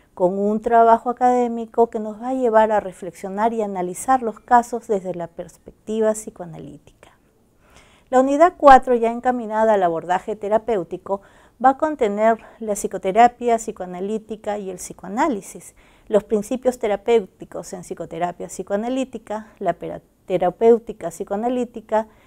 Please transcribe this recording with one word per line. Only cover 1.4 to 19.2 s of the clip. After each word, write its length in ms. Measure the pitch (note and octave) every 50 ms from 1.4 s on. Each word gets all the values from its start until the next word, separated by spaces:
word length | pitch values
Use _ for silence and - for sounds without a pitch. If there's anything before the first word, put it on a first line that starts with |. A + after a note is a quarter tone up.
| A#3+ A#3+ A#3 A#3 A3+ A3+ - A#3+ A#3 A#3
que 120 | - A3+
nos 200 | G#3+ G#3+ G#3+ G#3
va 80 | A#3 B3+
a 60 | C4+
llevar 380 | C4 B3+ A#3 G#3+ A3 A3 A3 G#3+
a 80 | G#3
reflexionar 720 | G3 F#3+ F3 - G3+ F3 - - - F#3+ F#3+ G3+ G#3+ A#3 A#3
y 80 | A3+
analizar 600 | G#3 G3+ G3 F#3 F3+ F3+ F#3 - - - C4 B3+ A#3+
los 180 | A3 G#3+ -
casos 460 | _ - B3+ A#3+ A#3 - B3 A3+ -
desde 280 | - A3 F#3+ F3 F#3 F3
la 140 | F3 E3+ E3+
perspectiva 840 | _ - F3 E3 - _ _ - - _ _ - G#3+ A3 A3 A3 G#3+
psicoanalítica. 960 | G#3+ - A3 - - F3+ E3+ D#3 D#3 D#3 C#3+ C#3+ D3 _ _ _ _ _ - _ _ _ _ _ _ _ _ _ _ _ _ _ - - _ _ _ _ -
La 120 | B3+ B3+
unidad 340 | C4 C4+ C#4+ C#4+ E4 F4+ F4
cuatro, 380 | - D#4 C#4+ C4 B3+ B3+ C4 B3
ya 160 | A#3 A3+ A3+
encaminada 640 | A#3 A#3+ A#3+ B3+ B3 B3 A3+ G#3 G#3+ G#3+ A3 A3 G#3+
al 80 | G3+ F3+
abordaje 540 | E3+ E3 D#3+ D#3+ E3+ F3+ D#3 - - G#3+
terapéutico, 840 | G#3+ - G3 G#3+ A3 A3 - A3+ F#3+ E3 - F#3 F3 - - G3 G3 - - _ _ _ _ _ - A#3
va 80 | C4
a 80 | C4+ C4+
contener 600 | D#4 D#4 D4+ - A#3+ G#3 G3+ G#3 A3 A3+ A3+ A3 - - - -
la 160 | A3+ G#3+ G3+
psicoterapia 840 | - - G3+ - F#3 - F#3+ F#3 A3 A#3+ A#3+ A#3+ - A#3+ A#3+ A#3 A3+
psicoanalítica 1000 | A3+ A3+ G#3 - F#3 F3+ F3+ F3 F#3+ G3 A3 G#3+ A3 - A3 G#3 - G#3+ G#3 G#3+
y 120 | G3+ F#3
el 60 | F#3
psicoanálisis, 960 | F3 - - - _ - F3+ G3 A#3+ D4+ E4+ B3 G3 - - - F3+ - - - _ _ _ _ _ _
los 160 | - G#3+ G3+ G#3
principios 560 | - A3+ G#3 G3+ - C4 B3 - B3 B3 B3
terapéuticos 920 | - G#3+ G3+ G3 - - A#3 A3+ F#3+ - _ - E3+ - - E3 F3 - -
en 80 | F3+
psicoterapia 680 | E3 - F#3 - E3 - E3+ E3 F3 F3 F3 - F#3 F3+
psicoanalítica, 1000 | - - F#3 - G3+ G3+ A3+ A#3+ C4 C4 C4 B3+ - A3